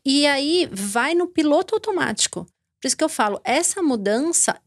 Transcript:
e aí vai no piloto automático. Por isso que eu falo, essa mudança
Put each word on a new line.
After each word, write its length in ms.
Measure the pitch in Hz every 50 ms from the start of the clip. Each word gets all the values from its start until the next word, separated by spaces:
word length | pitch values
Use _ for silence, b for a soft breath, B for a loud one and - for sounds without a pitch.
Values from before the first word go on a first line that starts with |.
| -
e 220 | 277 269 285 294
aí 420 | 285 277 277 285 302 339 359 320 -
vai 420 | - 190 202 202 202 226 247 302 339
no 140 | 349 359
piloto 480 | 349 - 320 302 302 285 339 370 - 440
automático. 720 | 427 - 427 392 330 262 240 214 - - - - 175 175 - _ _ _ _ _ _
Por 60 | -
isso 100 | 269 -
que 60 | - 320
eu 60 | 320
falo, 300 | - - 220 208 196 - -
essa 360 | - 247 320 339 - - 392 349
mudança 760 | 285 247 214 190 202 214 247 294 339 339 - - - - - _